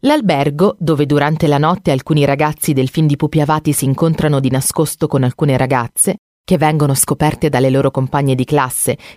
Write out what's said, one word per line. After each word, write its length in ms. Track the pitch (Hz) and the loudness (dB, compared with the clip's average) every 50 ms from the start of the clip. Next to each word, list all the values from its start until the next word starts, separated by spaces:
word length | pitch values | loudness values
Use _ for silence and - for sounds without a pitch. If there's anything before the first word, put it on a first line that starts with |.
L'albergo, 720 | - 269 294 311 240 185 160 139 143 151 143 147 180 208 - _ | 2 2 2 2 2 0 0 2 0 0 0 2 0 0 0 _
dove 280 | 170 156 160 139 151 | -2 -2 0 0 0
durante 420 | 135 147 147 143 147 156 156 - 151 | 0 2 0 2 0 0 0 0 0
la 100 | 143 139 | 2 2
notte 340 | 147 160 180 185 - - | 2 0 0 0 0 -2
alcuni 340 | 143 131 - - 160 151 143 | -2 -2 -2 0 0 2 2
ragazzi 480 | 139 139 139 151 151 151 - - - 151 | 2 0 0 0 -2 -2 -4 -2 -2 0
del 160 | 131 131 127 | 0 0 -2
film 180 | - - 156 151 | 0 0 0 0
di 80 | 143 | 0
Pupi 240 | 139 - 147 - 156 | 0 -2 -2 0 0
Avati 320 | 147 143 156 156 151 156 | 0 2 0 0 0 -2
si 140 | 147 - - | -2 0 0
incontrano 560 | 135 135 - 170 165 160 - - 151 147 139 | -2 0 0 0 0 0 0 0 0 0 0
di 80 | 135 131 | 0 0
nascosto 580 | 127 131 135 - - - 160 147 - _ 165 147 | -2 -2 -2 -4 -2 -2 -2 -2 -2 _ -4 -2
con 160 | - 135 131 | 0 0 0
alcune 320 | 123 - - 160 143 135 | 0 0 0 0 0 2
ragazze, 640 | 127 131 127 139 127 117 120 _ - - - 190 - _ _ _ _ _ | 0 0 0 0 0 -2 -2 _ -4 -4 -4 -4 -6 _ _ _ _ _
che 140 | - 185 160 | -2 0 2
vengono 360 | 151 151 156 156 151 143 135 | 2 2 2 2 0 0 0
scoperte 540 | 135 - - 147 - 151 151 151 - - 151 | -2 -2 -4 -2 0 0 -2 0 0 -2 -2
dalle 220 | 139 123 131 135 | 0 2 0 2
loro 200 | 131 135 135 139 | 2 2 0 0
compagne 460 | - 135 131 131 - 143 143 139 131 | -2 -2 -4 -2 -2 -2 0 0 0
di 80 | 127 127 | -2 -2
classe, 540 | - 151 147 135 127 - - - - 127 - - - - | 0 0 0 0 0 -4 -4 -4 -4 -4 -6 -8 -20 -20